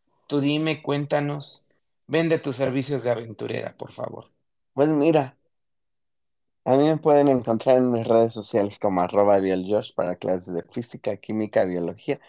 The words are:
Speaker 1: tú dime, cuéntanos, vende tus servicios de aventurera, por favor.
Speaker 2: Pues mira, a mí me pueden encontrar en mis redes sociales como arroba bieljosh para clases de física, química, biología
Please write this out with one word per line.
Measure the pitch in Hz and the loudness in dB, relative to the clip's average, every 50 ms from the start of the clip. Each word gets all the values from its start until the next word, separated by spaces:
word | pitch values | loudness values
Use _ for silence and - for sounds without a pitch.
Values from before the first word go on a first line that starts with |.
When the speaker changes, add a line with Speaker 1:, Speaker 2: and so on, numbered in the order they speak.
| _ _ _ _ _ - | _ _ _ _ _ -4
Speaker 1:
tú | 143 147 | -2 0
dime, | 135 143 147 151 156 160 156 147 - | 0 0 0 0 0 -2 -4 -4 -4
cuéntanos, | - 143 143 147 143 147 147 147 147 143 147 143 - - - _ _ _ _ _ _ _ _ _ - | -4 -2 -2 -2 -2 -2 -2 0 -2 -4 -6 -10 -14 -18 -20 _ _ _ _ _ _ _ _ _ -4
vende | 131 160 165 165 165 156 | -2 0 2 2 0 0
tus | - 147 127 117 | 0 -4 -4 -2
servicios | 139 131 127 135 131 139 147 131 113 | -2 -2 -2 -2 -4 -4 -4 -4 -2
de | 123 | -2
aventurera, | 120 110 117 113 104 - 117 - - - 113 113 - - | -2 -2 -4 -8 -12 -10 -8 -8 -6 -6 -8 -10 -10 -12
por | - - | -14 -14
favor. | - - - - - - - _ _ _ _ _ _ _ _ _ _ | -12 -10 -10 -10 -10 -14 -18 _ _ _ _ _ _ _ _ _ _
Speaker 2:
Pues | 135 139 156 | 0 2 2
mira, | 156 147 143 165 160 156 139 131 - _ _ _ _ _ _ _ _ _ _ _ _ _ _ _ _ _ _ _ _ _ _ _ _ _ - | 2 2 4 4 4 2 2 -2 -6 _ _ _ _ _ _ _ _ _ _ _ _ _ _ _ _ _ _ _ _ _ _ _ _ _ -2
a | - 127 | 0 2
mí | 135 143 | 4 4
me | 156 160 151 | 4 2 2
pueden | 147 160 151 143 143 143 | 2 4 4 6 6 4
encontrar | 135 127 117 117 110 110 - 135 131 127 | 4 2 0 -2 -2 0 2 4 4 4
en | 127 123 | 4 2
mis | 120 117 113 117 | 0 0 0 2
redes | 117 113 113 113 113 | 4 4 4 2 0
sociales | 110 101 - - 113 101 101 98 - | -6 -8 -4 -2 -2 0 -2 -2 -4
como | - 104 95 90 | -4 -2 0 0
arroba | 87 90 - 101 101 101 101 98 | 0 0 2 2 4 4 4 4
bieljosh | 95 95 92 92 92 92 104 107 - - - | 2 2 0 -2 -2 -2 -2 -2 -2 -4 -6
para | - - 90 90 | -6 -4 -4 -4
clases | - - 98 92 90 90 92 90 | -4 -4 -4 -4 -4 -4 -6 -8
de | 82 - | -8 -8
física, | - - 123 120 - - - - 107 104 101 | -8 -10 -10 -10 -10 -12 -10 -8 -8 -8 -8
química, | - - 104 110 107 104 - 110 101 | -8 -8 -6 -4 -4 -2 0 0 0
biología | 92 90 87 85 85 87 104 - - 139 - _ | 0 -2 -4 -4 -6 -6 -8 -6 -6 -6 -6 _